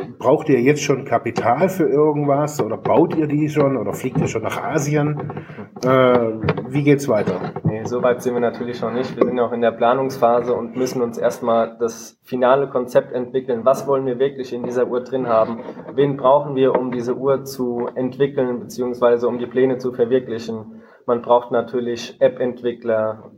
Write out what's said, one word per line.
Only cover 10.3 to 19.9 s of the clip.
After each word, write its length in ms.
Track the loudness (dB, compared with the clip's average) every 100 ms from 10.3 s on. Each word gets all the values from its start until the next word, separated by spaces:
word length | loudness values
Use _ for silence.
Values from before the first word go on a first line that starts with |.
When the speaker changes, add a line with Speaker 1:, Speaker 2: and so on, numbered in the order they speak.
| 4 2
Speaker 2:
und 240 | -2 -4 -4
müssen 240 | -2 -2
uns 160 | -4 0
erstmal 580 | -2 -2 0 2 2 -2
das 400 | -4 -4 -16 _
finale 460 | -8 0 4 4 2
Konzept 420 | -2 0 2 2
entwickeln. 540 | -2 -4 -4 -2 0 2
Was 200 | 2 0
wollen 200 | -2 -2
wir 120 | -2
wirklich 360 | -2 -2 -8
in 100 | -6
dieser 240 | -4 -2 0
Uhr 140 | -2
drin 240 | -4 -4 2
haben? 320 | 2 2 -2 -10 -14 -8
Wen 220 | 0 0 2
brauchen 400 | 4 4 2 2
wir, 180 | 2 2
um 120 | -2
diese 260 | -4 -4 -2
Uhr 260 | 0 0
zu 460 | -2 -6 -4 -4 -6 -4
entwickeln, 640 | -4 0 -2 0 -2 -2
beziehungsweise 680 | -8 -6 -4 2 4 4 2
um 120 | -2
die 60 | -4
Pläne 320 | 2 2 2
zu 140 | -4